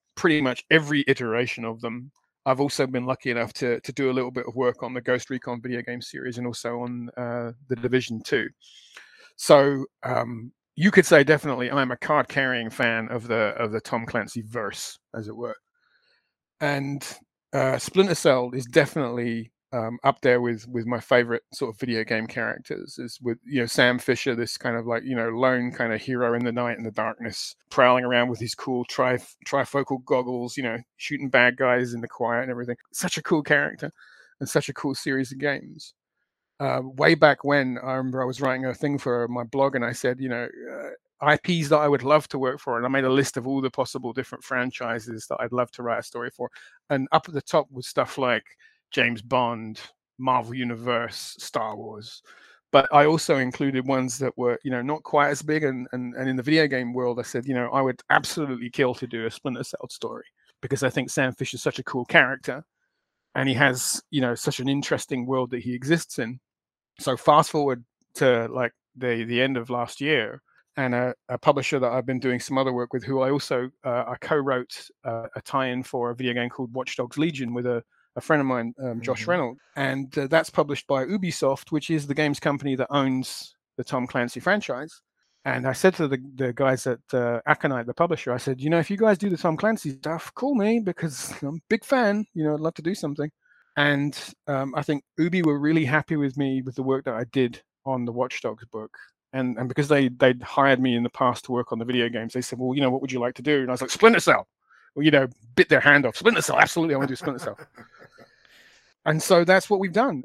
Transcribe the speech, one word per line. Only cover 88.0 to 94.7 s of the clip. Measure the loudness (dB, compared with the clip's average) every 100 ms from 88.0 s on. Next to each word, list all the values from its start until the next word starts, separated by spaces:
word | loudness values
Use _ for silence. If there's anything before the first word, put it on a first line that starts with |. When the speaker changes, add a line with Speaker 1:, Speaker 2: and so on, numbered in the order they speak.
| 0 0 -2
Speaker 1:
I | -4
said, | -2 -2
"You | 0
know, | 2
if | 2
you | 2
guys | 4 4
do | 2
the | 0
Tom | 0 0
Clancy | 0 0 -4
stuff, | -6 -6 -6 -8 -6
call | 0 2
me | 2 2
because | 0 -4 -6 -6 -12 -8
I'm | -8 -8
a | -2
big | -2 2
fan. | 2 2 0 -4
You | -2
know, | -2 0
I'd |
love | -2
to | -4
do | -6
something." | -4 -4 -4 -6 -8 _ _ _ 2
And, | 2 4 0 -4 -12 -12 -4
um, | -4 -2